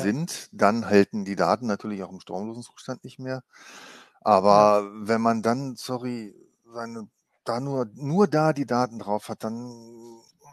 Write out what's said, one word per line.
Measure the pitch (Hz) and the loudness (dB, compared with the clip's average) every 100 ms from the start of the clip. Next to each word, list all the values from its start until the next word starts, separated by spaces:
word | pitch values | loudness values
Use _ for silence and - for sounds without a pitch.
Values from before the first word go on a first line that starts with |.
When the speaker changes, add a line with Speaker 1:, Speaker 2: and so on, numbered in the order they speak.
Speaker 1:
sind, | 101 131 175 - - | -2 -2 -6 -10 -14
dann | 104 101 117 98 | 2 2 2 4
halten | 101 98 107 | 4 4 -2
die | 98 95 | -6 -2
Daten | 85 110 120 | 0 0 -2
natürlich | 101 110 101 | -6 -6 -10
auch | 87 | -10
im | 92 | -14
stromlosen | - 95 107 117 | -12 -10 -10 -12
Zustand | 120 - - 127 | -18 -18 -14 -14
nicht | 127 - | -16 -14
mehr. | 131 131 - - - - - - - _ | -10 -10 -12 -20 -20 -20 -20 -20 -20 _
Aber | 110 98 101 | 4 6 8
Speaker 2:
Ja. | 101 104 104 101 | 8 8 6 0
Speaker 1:
wenn | 107 104 113 | -8 -2 0
man | 117 113 | 2 0
dann, | 110 127 139 117 | 0 -2 -6 -10
sorry, | - 127 123 120 104 - _ _ | -10 -8 -6 -8 -12 -18 _ _
seine, | 117 117 117 117 107 _ _ _ | _ -12 -12 -12 -14 _ _ _
da | - 117 | -6 -4
nur, | 139 135 113 | -4 -4 -6
nur | 101 139 175 202 | -8 -2 2 2
da | 156 156 | 4 2
die | 143 127 | 0 -2
Daten | 123 123 113 | 0 -2 -4
drauf | 98 104 - | -4 -4 -4
hat, | 107 | -8
dann | 110 117 123 117 117 117 117 117 _ _ 147 | -8 -8 -12 -16 -20 -20 -20 -20 _ _ -20